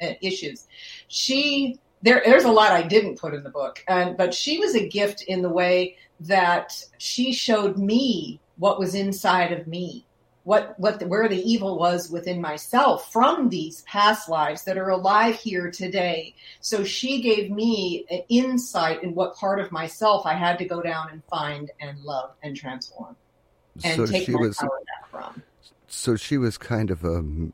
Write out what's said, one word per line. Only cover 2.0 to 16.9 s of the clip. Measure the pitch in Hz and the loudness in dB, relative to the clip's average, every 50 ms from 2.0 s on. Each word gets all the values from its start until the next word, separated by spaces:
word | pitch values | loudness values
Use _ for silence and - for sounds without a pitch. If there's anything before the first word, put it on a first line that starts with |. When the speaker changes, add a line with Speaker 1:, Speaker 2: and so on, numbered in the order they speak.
| 185 | 4
Speaker 1:
there, | 226 247 - - | 6 6 6 8
there's | 226 262 - - | 8 8 8 8
a | 247 | 8
lot | 220 214 214 202 | 8 8 8 8
I | 185 170 165 | 6 4 4
didn't | 165 202 220 208 180 - - | 4 4 4 4 2 -2 -8
put | - 156 147 | -8 -8 -8
in | 143 143 | -8 -10
the | 135 | -10
book, | - 143 135 135 - - - | -8 -6 -6 -6 -8 -6 -2
and, | 185 185 180 180 180 175 | 0 2 2 2 0 0
but | - 185 175 - | 0 0 0 0
she | - - 294 311 339 | -2 -2 -2 -2 0
was | 427 - - | 0 2 2
a | 220 185 | 2 0
gift | 160 - 202 202 202 - - - | 0 0 0 -2 -2 -2 -6 -6
in | - 190 180 | -6 -4 -2
the | 180 175 | -2 0
way | 165 180 180 180 180 180 180 180 - _ - _ _ - | 0 2 2 4 4 2 2 -2 -6 _ -20 _ _ -12
that | 160 165 196 190 180 175 175 - - - - - - - _ - | -2 2 4 4 4 4 2 0 -2 -6 -10 -14 -14 -16 _ -12
she | - - - 247 247 269 247 | -10 -6 -4 -2 -2 -2 -2
showed | - - 247 220 208 202 196 180 | -2 0 2 2 2 2 0 0
me | 196 196 202 220 247 277 254 202 165 151 160 151 - _ _ _ | 0 0 2 2 2 2 2 0 -2 -4 -8 -12 -14 _ _ _
what | 165 180 202 - 196 | 0 0 0 2 0
was | 190 185 185 | -2 -4 -2
inside | 202 196 196 196 - - 190 180 180 175 175 | -2 -4 -4 -4 -2 0 2 2 4 2 0
of | 175 175 165 | -2 -4 -8
me, | 160 165 180 180 - - - - _ _ _ _ _ _ _ - | -8 -8 -8 -8 -8 -10 -14 -18 _ _ _ _ _ _ _ -2
what, | 170 214 208 - - - - | 2 2 2 2 0 -4 -2
what | 185 208 208 - | -2 0 0 -2
the, | 175 | -2
where | 175 185 214 226 | -2 0 2 2
the | 208 190 185 | 2 2 0
evil | 185 226 226 202 190 196 180 | 0 0 0 0 0 -2 0
was | 165 170 175 175 175 175 - | 0 2 2 2 0 -2 -6
within | 170 170 170 185 180 175 | -8 -8 -6 -6 -6 -4
myself | 165 156 151 151 - - 240 247 285 247 - - - - | -4 -6 -6 -8 -6 0 2 4 4 4 4 0 -2 -2
from | - 226 254 302 349 330 262 196 | 2 4 4 4 4 2 0 0
these | 175 156 156 160 - - | 0 -2 -6 -8 -12 -16
past | - - - 202 208 214 226 - - 165 | -14 -4 0 4 4 4 4 2 -2 -2
lives | 165 156 151 151 151 - - | -2 0 0 0 -2 -4 -6
that | 196 185 | -6 -4
are | 190 185 196 | -2 -2 0
alive | 185 185 180 190 208 214 226 233 220 | 0 0 2 4 4 6 4 4 2
here | - - 214 185 180 175 175 | -2 -4 -6 -4 -4 -4 -6
today. | 175 - 185 175 185 190 180 175 165 160 160 - - _ - - - - | -6 -8 -6 -4 -2 -2 -2 -2 -2 -4 -6 -10 -16 _ -20 -20 -16 -12
So | - - 220 202 196 | -6 -4 -2 -2 -2
she | 196 | -2